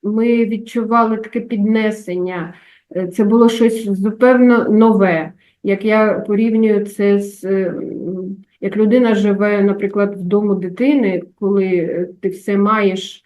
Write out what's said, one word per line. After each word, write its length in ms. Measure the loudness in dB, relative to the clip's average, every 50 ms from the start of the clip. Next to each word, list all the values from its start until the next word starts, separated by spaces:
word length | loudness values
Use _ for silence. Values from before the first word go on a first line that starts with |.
| -4
ми 420 | -2 -2 0 2 2 2 2 2
відчували 720 | 0 -2 -6 -8 -6 -6 -6 -4 0 2 2 2 2 0 -4
таке 240 | -6 -6 -8 -8
піднесення. 1120 | -6 -4 -4 -2 0 2 2 2 0 -2 -4 -4 -8 -8 -6 -4 -4 -4 -6 -8 -10 -10 -12 -20 _ _ _ _ _ _ -8
Е, 120 | -6 -6 -6
це 160 | -2 -2 0
було 260 | 2 4 4 4 4
щось, 380 | 4 2 0 0 0 -2 -4 -4
зупевно, 800 | -4 -2 -2 -4 -2 2 4 4 6 6 6 6 4 4 2 2
нове. 640 | 4 4 4 4 4 4 2 2 2 -2 -4 -6 -12 _ _ _ _ _ _
Як 220 | -4 -4 -2 0
я 280 | 0 2 2 2 2 0 -2
порівнюю 680 | -4 -2 0 0 0 2 2 2 2 2 2 0 -2
це 340 | -4 -4 -2 0 2 2 0
з, 240 | 0 -4 -10 -12 -6
е, 220 | -4 -2 -2 -2 -4
м, 680 | -6 -8 -10 -10 -10 -10 -10 -8 -8 -8 -10 -10 -12 -14 -18 _ _ _
як 160 | -8 -6 0 0
людина 380 | 2 4 4 4 4 4 2
живе, 460 | 2 2 0 0 0 0 0 2 2
наприклад, 540 | 2 2 0 0 -4 -4 -2 -2 -2 -2 -2
в 80 | -6 -4
дому 320 | -2 0 0 2 0 -2
дитини, 680 | -2 -4 -8 -4 -2 0 2 2 2 2 0 -2 -2 -6 -8 _ _
коли, 260 | -2 0 0 0 0
е, 440 | 0 0 0 0 -2 -4 -4 -6 -6 -10 _
ти 80 | -6 -6
все 280 | -6 -6 -6 -2 0 0
маєш 680 | 2 2 2 2 2 0 0 -2 -8 -10 -16 -20 _